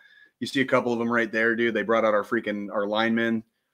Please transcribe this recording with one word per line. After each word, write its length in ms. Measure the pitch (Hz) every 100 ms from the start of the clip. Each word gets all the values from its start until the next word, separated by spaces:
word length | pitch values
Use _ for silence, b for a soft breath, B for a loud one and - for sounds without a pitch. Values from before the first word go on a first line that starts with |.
| b b b _
you 80 | 117
see 140 | 139
a 40 | 131
couple 280 | 127 120
of 60 | 117
them 120 | 117
right 180 | 120 110
there, 280 | 113 117 113
dude. 160 | 117
They 80 | 107
brought 240 | 101 113 110
out 80 |
our 100 | 104
freaking, 480 | 101 117 107 104 101
our 160 | 104 101
linemen. 560 | 107 113 117 117 113 - _ _